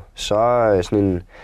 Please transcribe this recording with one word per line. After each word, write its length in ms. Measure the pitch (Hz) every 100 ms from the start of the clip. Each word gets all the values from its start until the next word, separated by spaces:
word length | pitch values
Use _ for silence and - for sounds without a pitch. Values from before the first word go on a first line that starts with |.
| -
Så, 220 | - - 104
øh, 460 | 117 120 113 98
sådan 160 | 87 104
en 240 | 101 90 - -